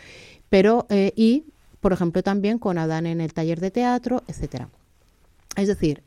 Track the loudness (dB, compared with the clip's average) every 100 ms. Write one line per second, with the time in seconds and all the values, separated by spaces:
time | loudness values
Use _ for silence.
0 | -20 -20 -20 -20 0 4 6 4 2 0
1 | 0 2 2 2 -2 -18 _ -4 -2 0
2 | 0 -2 -2 0 0 -2 -2 -2 -2 -2
3 | -4 -4 -4 -4 -4 -2 -4 -2 0 0
4 | -2 -4 -6 -10 -10 -10 -14 _ _ _
5 | _ _ _ _ -12 -4 -2 0 0 -2